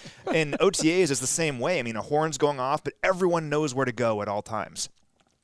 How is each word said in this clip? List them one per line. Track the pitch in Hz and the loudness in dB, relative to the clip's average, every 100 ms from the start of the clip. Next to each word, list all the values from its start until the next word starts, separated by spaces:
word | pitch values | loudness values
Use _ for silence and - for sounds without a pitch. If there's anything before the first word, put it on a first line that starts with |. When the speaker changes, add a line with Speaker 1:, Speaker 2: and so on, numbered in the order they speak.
| - | -20
Speaker 1:
<laughs> | - 392 | -14 -2
Speaker 2:
And | 175 151 143 | 0 0 2
O | 180 | 0
T | - 156 175 | 2 2 4
As | 175 | 2
is | 127 | 2
the | 127 | -2
same | - 165 131 | -2 -2 0
way. | 135 180 | 0 0
I | |
mean, | 120 110 | -2 -6
a | |
horn's | 104 147 160 151 | -2 0 0 2
going | 147 143 | 0 2
off, | 127 151 | -2 -2
but | 143 - | -4 -2
everyone | 185 185 185 170 156 | 0 2 2 2 0
knows | 147 151 | 0 0
where | 127 127 | 0 -2
to | |
go | 113 117 107 | 0 0 0
at | 104 | -2
all | 101 | -4
times. | - 110 90 - - _ _ _ _ _ | -4 -6 -6 -8 -10 _ _ _ _ _